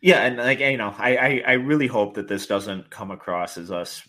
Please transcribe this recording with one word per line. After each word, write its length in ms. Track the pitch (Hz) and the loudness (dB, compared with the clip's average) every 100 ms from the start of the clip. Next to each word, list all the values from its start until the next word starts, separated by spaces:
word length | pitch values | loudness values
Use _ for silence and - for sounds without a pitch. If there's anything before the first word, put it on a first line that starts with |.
Yeah, 180 | 180 165 | 6 6
and, 120 | 117 123 | 4 0
like, 220 | 123 135 | 0 2
you 180 | 139 131 | 0 0
know, 140 | 104 - | -4 -2
I, 180 | 123 127 | 0 2
I, 260 | 127 135 - | 2 0 2
I 60 | |
really 340 | 127 131 151 131 | 2 4 2 2
hope 280 | 117 104 | 0 0
that 120 | 107 98 | -2 -6
this 220 | 98 - | -6 -2
doesn't 420 | 101 98 95 - | -2 -2 -10 -12
come 220 | - 98 | -14 -12
across 440 | 95 - 87 87 - | -12 -6 -4 -4 -8
as 140 | 87 | -8
us 320 | 90 87 - | -8 -8 -12